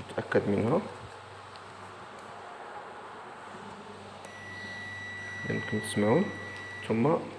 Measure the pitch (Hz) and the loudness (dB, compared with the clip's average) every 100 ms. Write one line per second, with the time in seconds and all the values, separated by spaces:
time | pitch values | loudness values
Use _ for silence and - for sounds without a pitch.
0 | - - - 202 202 202 110 175 - - | -6 -6 4 4 6 4 6 4 2 -8
1 | - - - - - - - - - - | -10 -12 -12 -14 -12 -12 -12 -12 -12 -12
2 | - - - - - - - - - - | -12 -12 -12 -12 -12 -10 -10 -10 -10 -12
3 | - - - - - 202 208 208 - - | -12 -12 -12 -12 -12 -10 -10 -10 -12 -12
4 | - - - - - - - - - - | -12 -10 -10 -10 -8 -6 -6 -6 -4 -4
5 | - - - - - 110 - 107 - 110 | -6 -6 -6 -4 0 0 2 0 2 6
6 | 104 143 208 - - - - - - 113 | 8 8 6 0 -6 -6 -8 -6 2 6
7 | 131 - - | 8 6 2